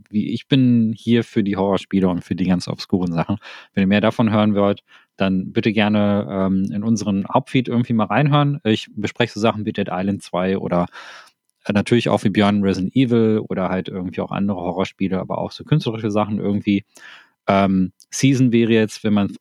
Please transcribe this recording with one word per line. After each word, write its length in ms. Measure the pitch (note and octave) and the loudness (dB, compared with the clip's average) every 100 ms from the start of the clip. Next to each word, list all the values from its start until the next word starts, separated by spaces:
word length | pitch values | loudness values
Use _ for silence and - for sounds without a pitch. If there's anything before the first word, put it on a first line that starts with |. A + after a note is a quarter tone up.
| - | -6
wie, 200 | G#2 F2 | -4 -4
ich 180 | A#2+ - | -6 0
bin 460 | C3+ B2+ A#2+ A2 A2+ | 2 4 4 2 -2
hier 280 | - A#2 A2 | 0 0 2
für 180 | A#2 | -2
die 140 | G2 F#2+ | 0 0
Horrorspiele 500 | G2 F#2+ - G2 F#2 | 0 0 0 0 2
und 160 | F#2 | 0
für 120 | - F2 | -4 -4
die 100 | F#2 | 0
ganz 220 | F2+ - | 0 -2
obskuren 420 | - - F#2+ F2+ | -10 -4 -2 -2
Sachen. 260 | E2 - G2+ - - - | -2 -2 -4 -8 -20 -8
Wenn 100 | - | -2
ihr 40 | F#2+ | 2
mehr 140 | G#2 | 2
davon 300 | G#2+ - A2+ | 2 0 0
hören 240 | G#2+ G#2+ G2+ | 2 2 2
wollt, 280 | G2+ G2+ _ - _ _ | 0 0 _ -20 _ _
dann 340 | F#2+ F#2+ F#2 | -2 -2 -2
bitte 220 | A#2 A2+ | -2 0
gerne, 540 | G#2+ G#2 G#2+ G#2 G2+ - | 2 2 2 2 0 -2
ähm, 400 | G2 F#2+ F#2+ G2 | -2 0 0 -2
in 120 | G#2 | -4
unseren 440 | A2+ A2+ G#2 G2 F#2 | -2 -2 0 -2 -2
Hauptfeed 400 | - - C3 A#2 | -2 0 -2 0
irgendwie 260 | A#2+ A#2+ | -2 0
mal 120 | A2+ G#2 | 0 0
reinhören. 540 | G#2+ D3+ D3 C#3+ C#3+ | 2 2 2 0 -2
Ich 240 | A2 A2+ - - | 0 -2 -4 -8
bespreche 380 | G2+ - A#2+ | -8 -2 -4
so 60 | G#2 | 0
Sachen 240 | A2 G#2+ G#2 | -2 0 -4
wie 80 | |
Dead 160 | G#2 F#2+ | -4 -4
Island 300 | F2 G2 G2 | -2 -2 -4
zwei 340 | - F2 F#2 F#2+ | -4 -2 0 -2
oder, 280 | - F2 F2 - - - - _ _ _ - | 0 -2 -2 -6 -20 -20 -20 _ _ _ -2
äh, 80 | |
natürlich 340 | G#2 - A#2+ - | -2 2 2 2
auch 160 | G2+ | 0
wie 60 | G#2 | 2
Björn 320 | G2+ G2+ G2+ | 2 2 2
Resident 320 | G2 F#2 F#2 B2+ | 0 0 0 0
Evil 440 | B2+ A#2 A2 G#2+ - | 2 4 2 0 -2
oder 180 | F#2+ F2+ | -4 -2
halt 220 | F#2 F2+ | -4 -4
irgendwie 320 | F#2+ F2+ F2 | -8 -8 -6
auch 100 | F#2 | -6
andere 280 | - G2+ F#2 | -4 -2 -2
Horrorspiele, 580 | F2 F2 F#2+ - F#2+ F#2 | -4 -4 -6 -4 -4 -2
aber 200 | F#2 F2+ | -4 -6
auch 120 | F2+ | -6
so 140 | - - | -10 -2
künstlerische 460 | D3+ C3 A2 A2 | -2 0 -4 -2
Sachen 280 | G2+ G#2 G#2 | -2 -2 -2
irgendwie. 460 | F#2+ G2+ G#2 G2 - - - - _ _ - | -2 -2 0 -2 -2 -16 -20 -20 _ _ 0
Ähm, 440 | G2 G2 F#2+ F#2 - _ | 2 4 2 0 -4 _
Season 420 | - C3+ C3 C3 | 0 2 4 4
wäre 220 | A#2 A2+ | 4 4
jetzt, 320 | A2+ G#2+ - A2 | 2 2 -2 0
wenn 80 | |
man 200 | G#2 G2+ - | 0 0 -4